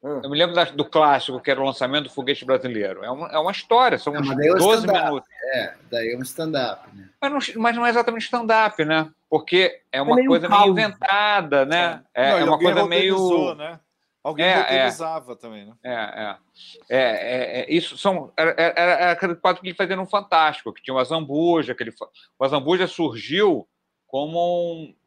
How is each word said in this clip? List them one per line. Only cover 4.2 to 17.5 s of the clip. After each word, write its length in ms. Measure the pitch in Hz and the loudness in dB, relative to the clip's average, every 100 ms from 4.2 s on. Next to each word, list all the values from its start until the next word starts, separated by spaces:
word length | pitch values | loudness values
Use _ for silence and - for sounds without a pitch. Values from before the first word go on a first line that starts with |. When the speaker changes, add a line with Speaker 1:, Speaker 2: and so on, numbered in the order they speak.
Speaker 2:
uns 60 | 139 | -4
Speaker 3:
mas 100 | 131 | 0
daí 100 | 147 | 2
é 60 | |
um 40 | 185 | 4
Speaker 2:
doze 280 | 185 226 214 | 4 4 2
Speaker 3:
stand-up. 200 | 185 147 | 0 0
Speaker 2:
minutos. 200 | 139 - - 131 | -4 -10 -12 -4
Speaker 3:
É, 200 | 131 95 - _ | -4 -4 -10 _
daí 220 | 120 113 | -6 -4
é 40 | 123 | -6
um 40 | |
stand-up, 760 | 127 - 160 151 120 98 - 101 | -8 -8 -4 -2 -4 -6 -14 -20
né? 140 | 95 _ | -20 _
Speaker 2:
Mas 120 | 277 285 - 226 | -4 -4 -6 -2
não, 60 | |
mas 140 | 226 233 | 0 2
não 100 | 240 | 2
é 40 | |
exatamente 340 | 233 233 226 220 | 2 0 -4 -6
stand-up, 600 | 247 226 220 214 - 156 | -6 2 4 4 0 0
né? 240 | 160 156 _ _ | 0 0 _ _
Porque 520 | 156 156 180 185 - _ | -2 2 2 2 0 _
é 60 | 131 | -4
Speaker 1:
É 40 | |
Speaker 2:
uma 140 | 143 247 | 2 4
Speaker 1:
meio 120 | 262 | 6
Speaker 2:
coisa 200 | 254 165 | 2 4
Speaker 1:
caos. 140 | 202 | 6
Speaker 2:
meio 100 | 202 | 6
inventada, 920 | 185 214 - 196 202 208 202 160 139 135 | 4 0 -2 0 2 2 0 2 0 2
né? 380 | 165 175 160 _ | 2 0 -4 _
Speaker 4:
É. 100 | - | 0
Speaker 2:
É, 60 | 135 | 2
Speaker 4:
Não, 60 | 170 | 2
Speaker 2:
é 40 | |
Speaker 4:
e 20 | |
Speaker 2:
uma 80 | 160 | 2
Speaker 4:
alguém 200 | 151 175 | 2 4
Speaker 2:
coisa 140 | 175 - | 2 2
meio 300 | 170 185 190 | 2 2 2
Speaker 4:
roteirizou, 380 | 185 175 180 151 | 2 2 0 -6
né? 240 | 151 165 _ _ _ _ | -12 -16 _ _ _ _
Alguém 220 | 143 151 175 | -8 -2 2
Speaker 2:
É, 40 | |
é. 80 | 180 | 2
Speaker 4:
roteirizava 760 | - 135 131 117 160 160 123 120 | 2 2 0 -2 -8 -8 -12 -18
também, 300 | 117 107 101 | -16 -18 -20
né? 80 | 117 | -16
Speaker 2:
É, 100 | 123 | -10
é. 420 | 120 107 - 107 95 _ _ - - _ | -8 -8 -8 -10 -10 _ _ -20 -20 _
É, 100 | 127 | 0
é, 600 | 127 110 107 127 127 | 0 -2 -4 -6 -6